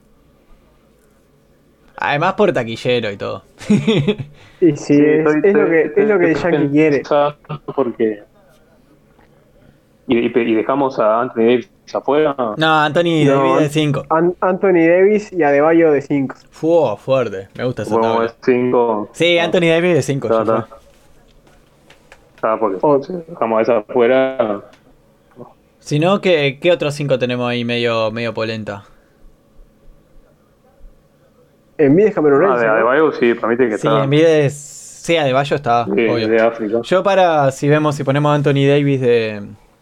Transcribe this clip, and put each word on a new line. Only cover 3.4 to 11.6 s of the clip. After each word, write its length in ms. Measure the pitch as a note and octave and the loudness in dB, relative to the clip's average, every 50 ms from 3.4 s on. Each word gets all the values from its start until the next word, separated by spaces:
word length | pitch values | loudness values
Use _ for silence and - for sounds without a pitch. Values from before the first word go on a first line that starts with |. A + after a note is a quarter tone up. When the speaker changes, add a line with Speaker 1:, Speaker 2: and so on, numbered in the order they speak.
| _ _ _ - - - | _ _ _ -18 -2 0
Speaker 1:
<laughs> 540 | G#3+ D#3 C#3+ A3 A3 E3 C#3+ F#3+ G#3 - - - - - - - _ - | 0 0 2 0 0 0 0 -2 -2 -4 -6 -16 -16 -20 -20 -20 _ 0
Speaker 2:
Y 160 | F#3 D#3+ D3 | 0 0 0
sí, 200 | C#3 - - C#3+ | 0 -2 2 4
Speaker 3:
Sí, 100 | C#3+ C#3+ | 4 4
Speaker 2:
es, 140 | D3 D3+ D#3 | 4 4 2
Speaker 3:
estoy, 220 | D3+ D3 D3+ D3+ D3+ | 2 2 0 2 2
Speaker 2:
es 100 | G3 G3+ | 2 2
lo 80 | D3+ - | 2 0
Speaker 3:
estoy, 60 | E3 E3 D#3+ D3 D3+ - | 2 2 0 0 0 0
Speaker 2:
que, 80 | G#3 | 0
es 60 | G3+ G#3+ | 0 2
lo 80 | G#3 F#3 | 2 2
que 120 | F3 E3 | 2 0
Speaker 3:
estoy 200 | D#3 C#3+ C#3+ F3 | 0 0 0 -2
Speaker 2:
Yankee 180 | D#3+ D3 C#3+ C#3 | 0 0 0 0
quiere. 260 | C#3+ D3+ D#3 D#3 C#3+ B2+ | 2 2 2 2 2 0
Speaker 3:
pensando 400 | - - D3+ C#3+ C#3+ D3 D3 _ _ - D#3 D3 _ - - | -2 0 0 0 0 0 -4 _ _ -16 -16 -14 _ -10 -4
porque... 480 | - C3 A#2+ G#2+ - A#2 A2 G#2+ - - _ _ _ _ _ _ _ _ _ _ _ _ _ _ _ _ _ _ _ _ _ _ _ _ _ _ _ _ - _ _ _ _ _ _ _ - | -4 -4 -4 -2 -2 -2 -2 -2 -6 -12 _ _ _ _ _ _ _ _ _ _ _ _ _ _ _ _ _ _ _ _ _ _ _ _ _ _ _ _ -20 _ _ _ _ _ _ _ -2
y, 100 | A#2 A#2 | -2 0
y, 140 | A#2+ A#2 - | 0 0 -2
y 200 | B2+ A#2 A#2+ A2 | -2 0 0 0
dejamos 420 | A2 G#2 - C3+ C#3+ C#3 B2+ - - | -2 0 -2 -2 -2 -2 -4 -2 0
a 220 | A#2 G#2+ A2 A#2 | 0 0 0 0
Anthony 200 | B2 B2+ - A#2 A2+ | -2 -4 -2 0 2
Davis 260 | A#2 B2 A#2+ | 2 2 2